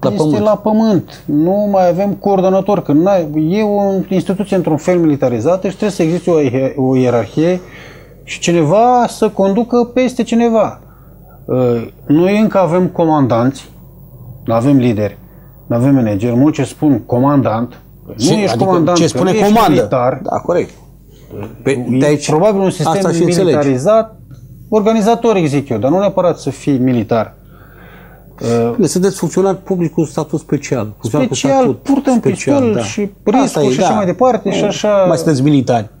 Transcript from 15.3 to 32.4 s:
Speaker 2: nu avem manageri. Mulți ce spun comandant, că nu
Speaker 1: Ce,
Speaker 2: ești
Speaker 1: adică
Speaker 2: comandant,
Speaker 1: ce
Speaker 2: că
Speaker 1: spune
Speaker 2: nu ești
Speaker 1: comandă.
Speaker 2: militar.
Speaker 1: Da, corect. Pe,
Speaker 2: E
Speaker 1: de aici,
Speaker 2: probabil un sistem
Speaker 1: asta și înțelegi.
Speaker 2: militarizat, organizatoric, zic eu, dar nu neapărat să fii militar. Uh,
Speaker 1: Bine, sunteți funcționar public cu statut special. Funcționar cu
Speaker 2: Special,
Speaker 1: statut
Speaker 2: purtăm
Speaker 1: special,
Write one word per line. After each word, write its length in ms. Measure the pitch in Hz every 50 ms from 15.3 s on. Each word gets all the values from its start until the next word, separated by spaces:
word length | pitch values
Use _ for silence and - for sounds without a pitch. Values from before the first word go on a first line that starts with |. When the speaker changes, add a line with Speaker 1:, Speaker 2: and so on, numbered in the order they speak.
| - - - - - - -
Speaker 2:
nu 100 | - 123
avem 180 | 117 123 139 139
manageri. 420 | 135 120 107 104 95 98 120 117
Mulți 220 | 120 135 151 151 -
ce 40 | 135
spun 360 | - - - - 156 139 113 -
comandant, 640 | - - 120 127 139 147 139 120 113 110 113 120 120 - - - - - - -
că 60 | - -
nu 80 | 113 117
Speaker 1:
Ce, 80 | 139 -
Speaker 2:
ești 140 | 214 208 185
Speaker 1:
adică 160 | - - -
Speaker 2:
comandant, 320 | 190 185 180 156 156 180
Speaker 1:
ce 60 | 175 170
Speaker 2:
că 60 | 151
Speaker 1:
spune 220 | - 127 175 185
Speaker 2:
nu 60 | 175
ești 160 | 220 196 202 214
Speaker 1:
comandă. 200 | 226 226 185 147
Speaker 2:
militar. 480 | 127 113 - - 131 120 127 131 131 -
Speaker 1:
Da, 140 | - -
corect. 340 | - - - 175 180 123 - - - - - - - - - - - - - - - 101 107 - - -
Pe, 80 | 135
Speaker 2:
E 280 | 135 123 123 123 120 131
Speaker 1:
de 60 | 139
aici, 240 | 147 151 143 147 -
Speaker 2:
probabil 320 | 143 156 175 214 208 196
un 100 | 196 185
sistem 220 | - - 156 - -
Speaker 1:
asta 200 | - 190 180 170
și 100 | 170 170
înțelegi. 340 | 175 175 170 190 175 143
Speaker 2:
militarizat, 600 | 147 147 139 135 123 131 185 214 226 220 220 - - - - - - - - - - - -
organizatoric, 800 | - 220 208 214 226 226 202 214 233 226 - 233 220 190 165
zic 220 | 147 131 143 135 -
eu, 100 | 123 107
dar 120 | 104 131
nu 80 | 156 185
neapărat 400 | 202 202 - - 180 175 156 -
să 120 | - 143
fii 280 | 127 - - - 143 127
militar. 560 | 123 131 127 120 107 - 123 113 104 - - - - - - - - - - - - - - - - - - - - - - - -
Uh, 300 | 117 117 117 117 117 117
Speaker 1:
Bine, 120 | - 202
sunteți 300 | 147 - 185 180 196 180 -
funcționar 360 | - 165 - - 190 196 190
public 380 | 185 - - 190 180 175 156 -
cu 120 | - 165
statut 360 | 143 - - 156 - - 156
special. 540 | - - - 143 - - 151 127 104 107 104 -
Funcționar 280 | - 113 - - 262
cu 80 | 233 139
Speaker 2:
Special, 220 | 127 - 269 269 269 262
Speaker 1:
statut 160 | 233 196 -
Speaker 2:
purtăm 380 | - - 277 294 285 - 254
Speaker 1:
special, 420 | 233 - 202 202 -